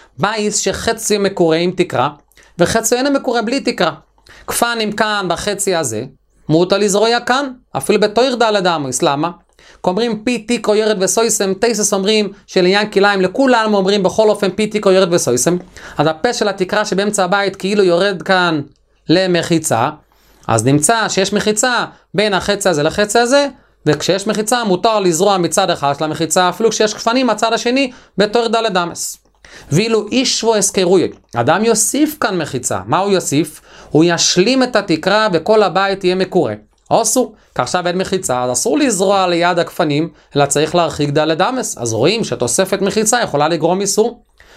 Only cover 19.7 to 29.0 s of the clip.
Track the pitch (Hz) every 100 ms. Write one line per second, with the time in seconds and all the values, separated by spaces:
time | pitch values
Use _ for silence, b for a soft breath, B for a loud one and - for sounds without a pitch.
19.7 | 117 135 151 b b b b b 113 120
20.7 | 147 151 233 202 - 196 202 208 214 254
21.7 | 233 165 B B 170 214 185 - 202 196
22.7 | 151 180 - 208 233 240 285 285 - b
23.7 | b 147 151 - 190 208 208 214 247 220
24.7 | 180 226 214 185 160 208 190 165 196 185
25.7 | 170 143 139 156 151 160 185 180 175 226
26.7 | - 214 - 226 254 247 214 226 226 240
27.7 | 262 262 B B - 208 233 226 226 226
28.7 | 180 175 -